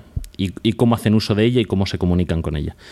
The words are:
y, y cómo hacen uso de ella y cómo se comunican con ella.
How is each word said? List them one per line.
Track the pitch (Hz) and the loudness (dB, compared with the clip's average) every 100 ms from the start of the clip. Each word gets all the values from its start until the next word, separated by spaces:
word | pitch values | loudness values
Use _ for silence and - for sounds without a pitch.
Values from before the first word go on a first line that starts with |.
| - - - - | -12 -10 -10 -6
y, | 98 - | -6 -2
y | 117 | -2
cómo | - 120 113 | 2 2 2
hacen | 110 | 2
uso | 107 - 104 | 2 2 2
de | |
ella | 113 123 | 2 2
y | 113 | 0
cómo | 95 98 | 0 -2
se | 87 | -2
comunican | 90 87 87 82 | 0 2 0 -2
con | 80 76 | -2 -4
ella. | 73 - - | -6 -10 -16